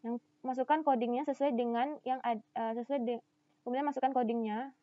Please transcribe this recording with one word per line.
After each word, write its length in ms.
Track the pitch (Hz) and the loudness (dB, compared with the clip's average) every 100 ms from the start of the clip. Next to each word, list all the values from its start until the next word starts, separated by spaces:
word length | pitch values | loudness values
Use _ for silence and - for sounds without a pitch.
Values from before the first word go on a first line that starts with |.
Yang 240 | 233 240 _ _ | -4 -6 _ _
masukkan 400 | 254 254 254 302 | -6 -2 2 2
codingnya 440 | 302 254 233 240 294 | 4 2 2 0 -2
sesuai 240 | 269 285 | 0 0
dengan 480 | 233 240 233 262 - - | 2 0 0 -2 -4 -4
yang 160 | 254 | -4
ad-, 200 | 247 220 - - | -2 -4 -4 -6
eh, 160 | 226 226 | -4 -4
sesuai 240 | 233 277 | -2 -2
de-, 200 | 233 233 _ _ _ _ | -2 -4 _ _ _ _
kemudian 200 | - 247 | -4 -2
masukkan 320 | 285 277 262 269 | 0 0 2 2
codingnya. 560 | 226 233 220 214 269 - | 2 0 0 -2 -6 -12